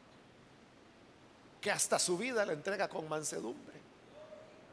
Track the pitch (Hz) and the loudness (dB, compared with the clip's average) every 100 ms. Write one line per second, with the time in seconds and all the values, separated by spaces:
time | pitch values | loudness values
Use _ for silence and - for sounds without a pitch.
0 | - - - - - - - - - - | -20 -20 -20 -20 -20 -20 -20 -20 -20 -20
1 | - - - - - - 208 160 - 202 | -20 -20 -20 -20 -20 -4 0 2 4 4
2 | - 180 247 233 156 147 196 196 170 - | 4 2 2 2 2 0 -2 0 -2 -2
3 | 156 156 147 160 - 285 - - - - | -2 -2 -2 -2 -4 -6 -12 -18 -20 -20
4 | - - - 605 - - - | -20 -18 -18 -18 -18 -20 -20